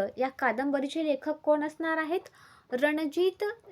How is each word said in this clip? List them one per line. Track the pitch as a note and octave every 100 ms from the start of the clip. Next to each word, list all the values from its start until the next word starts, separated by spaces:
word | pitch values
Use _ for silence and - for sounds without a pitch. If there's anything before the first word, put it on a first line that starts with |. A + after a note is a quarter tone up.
| G3+ -
या | C4
कादंबरीचे | - C4 A3 C#4 C#4 C#4 D#4+
लेखक | D4+ C4+ - D4+
कोण | - D4+
असणार | D4+ - E4 D#4+
आहेत? | D#4 F4+ - - - - _
रणजित | B3 D4 D4+ D#4 D4 F#4 F#4 G#4 A#4 -